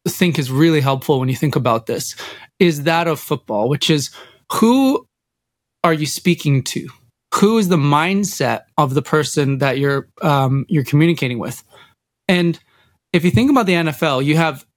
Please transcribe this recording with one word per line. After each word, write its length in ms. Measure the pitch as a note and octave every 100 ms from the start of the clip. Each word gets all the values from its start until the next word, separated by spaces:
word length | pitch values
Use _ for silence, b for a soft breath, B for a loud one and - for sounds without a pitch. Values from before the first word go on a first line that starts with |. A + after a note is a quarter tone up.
| -
think 300 | - F3+ D3
is 140 | C3
really 300 | C3 E3 D#3
helpful 380 | C#3 C3+ - C3+
when 100 | B2+
you 60 | B2+
think 200 | D3+ C3+
about 300 | B2 A#2 -
this 300 | - - - B B B _
is 240 | F3 D3
that 240 | D3 E3 E3+
of 120 | D3+
football, 500 | - D3 - G#2 A#2+
which 200 | C#3+ -
is 200 | D3+ C3 B B B -
who 540 | - A3+ C4 C4 C#4 - _ _ _ _ _ _ _
are 100 | E3+
you 120 | D#3+ D3
speaking 580 | - F3+ E3+ D3 C3+
to? 240 | C3 - C3 - _ _ _ -
Who 220 | G3+ A3+
is 100 | F#3
the 100 | E3+
mindset 880 | D3 D3 E3+ G3 F#3+ - B2+ A2+ - -
of 160 | C#3+
the 80 | C3+
person 560 | - D3+ C#3 D3+ C#3 C3+
that 200 | C#3 C3
you're, 300 | C#3 C#3 - _
um, 440 | E3 C#3 C3 C3+ -
you're 140 | D#3
communicating 560 | B2+ D3 E3+ E3 C3 A#2
with? 240 | - - _ b b b _ _ -
And 320 | F3 F3 D#3 _ _ _ _ _
if 140 | F3 E3+
you 60 |
think 180 | G#3+ C4+
about 160 | C4 F#3+
the 100 | F3
N 120 | E3
F 160 | C3
L, 180 | D#3+ C3+
you 160 | C#3+ D#3
have 280 | D#3+ C3+ -